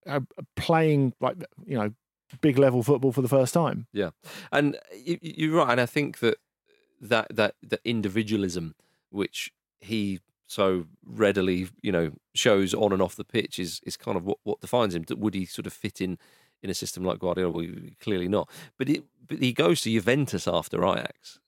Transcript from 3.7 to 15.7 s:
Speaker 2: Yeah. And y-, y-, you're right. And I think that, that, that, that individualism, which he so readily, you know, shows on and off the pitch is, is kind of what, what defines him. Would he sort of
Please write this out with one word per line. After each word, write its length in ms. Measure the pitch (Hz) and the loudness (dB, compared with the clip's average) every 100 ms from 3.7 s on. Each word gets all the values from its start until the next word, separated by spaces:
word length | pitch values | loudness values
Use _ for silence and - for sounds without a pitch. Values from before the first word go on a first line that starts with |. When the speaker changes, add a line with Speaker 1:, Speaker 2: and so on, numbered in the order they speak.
| - 117 | -2 -8
Speaker 2:
Yeah. 200 | - 92 - - - - | -4 -6 -6 -20 -18 -2
And 260 | 139 147 - - | 2 2 -2 -14
y-, 260 | 98 127 170 | -16 -6 -6
y-, 120 | 165 - | -6 -4
you're 220 | 156 160 | 0 2
right. 140 | 139 | 4
And 100 | 123 | 2
I 40 | 120 | 2
think 340 | - 143 - | 0 -4 0
that, 180 | 117 - _ _ _ _ _ _ | 0 0 _ _ _ _ _ _
that, 260 | 107 113 107 101 | -2 -2 -2 0
that, 200 | 107 - | 0 0
that 200 | 117 107 | -6 -6
individualism, 920 | - 117 104 95 107 107 98 87 82 78 _ _ _ | -2 -2 0 -2 0 0 0 -4 -8 -12 _ _ _
which 420 | 95 98 - - _ _ _ | -6 -6 -6 -12 _ _ _
he 380 | - 110 101 95 _ _ _ | -6 -4 -2 -4 _ _ _
so 380 | - 98 92 82 _ - | 0 2 2 -4 _ -18
readily, 640 | 113 104 101 92 90 92 - | 2 2 4 2 0 -2 -6
you 100 | 104 | -2
know, 200 | 90 82 - _ | 0 0 -4 _
shows 400 | - 127 101 95 | 0 4 4 2
on 200 | - 104 | 2 2
and 80 | 95 | 2
off 140 | 92 - | 0 -4
the 60 | 104 | -6
pitch 340 | 117 - - | -4 -4 -6
is, 220 | 90 - - | -8 -8 -10
is 120 | - | -10
kind 180 | - 98 | -6 -6
of 60 | |
what, 140 | 90 - | -4 -6
what 180 | - 104 | -4 -8
defines 340 | - 123 110 87 | -2 0 0 -2
him. 100 | 82 | -6
Would 240 | - 104 95 | -4 -4 -4
he 100 | 92 | -8
sort 220 | - | -8
of 60 | 82 | -12